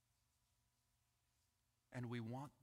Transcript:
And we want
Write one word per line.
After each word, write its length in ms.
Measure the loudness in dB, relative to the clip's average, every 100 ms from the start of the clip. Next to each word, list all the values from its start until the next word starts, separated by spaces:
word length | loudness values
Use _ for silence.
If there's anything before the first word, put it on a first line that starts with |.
| _ _ _ _ _ _ _ _ _ _ _ _ _ _ _ _ _ _ _
And 140 | -2 2
we 120 | 2
want 340 | 0 -2 -4 -6